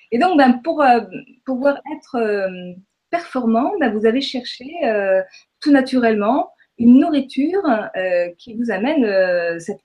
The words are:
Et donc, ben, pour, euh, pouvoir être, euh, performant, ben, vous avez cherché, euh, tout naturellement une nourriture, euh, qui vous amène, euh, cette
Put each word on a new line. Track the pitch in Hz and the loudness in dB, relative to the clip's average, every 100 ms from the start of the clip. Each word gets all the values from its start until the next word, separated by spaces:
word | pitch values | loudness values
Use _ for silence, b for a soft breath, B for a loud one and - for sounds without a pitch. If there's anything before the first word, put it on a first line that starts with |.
| _ | _
Et | 240 | -2
donc, | 359 320 | 2 4
ben, | 262 240 | 4 2
pour, | 330 302 | -2 0
euh, | 269 240 190 170 - _ - | 4 2 0 -12 -18 _ -8
pouvoir | 247 285 285 - 302 | -2 -2 -2 -8 -14
être, | - 247 | -8 -4
euh, | 220 202 190 180 180 180 _ _ _ | -2 -2 -4 -8 -14 -16 _ _ _
performant, | 339 339 254 233 226 320 415 | -8 -6 -4 0 0 0 0
ben, | 247 | -2
vous | 214 220 | 0 0
avez | 254 | 0
cherché, | 277 254 240 - 262 339 | -4 -8 -10 -14 -14 -6
euh, | 262 208 196 190 190 B _ _ | -4 -2 0 0 -2 B _ _
tout | 302 | 2
naturellement | 277 254 262 233 214 208 285 370 b b - | 2 4 0 2 2 0 0 -2 b b 2
une | 233 262 | 6 6
nourriture, | 339 294 269 - 302 392 330 220 190 190 | 6 0 -2 -4 -2 0 0 -2 -2 -6
euh, | 185 175 175 175 | -2 0 -2 -6
qui | 247 220 | -14 -8
vous | 233 | -4
amène, | 190 247 311 220 | -2 0 0 2
euh, | 190 185 175 170 170 | 2 2 0 -2 -6
cette | 165 202 | -8 -12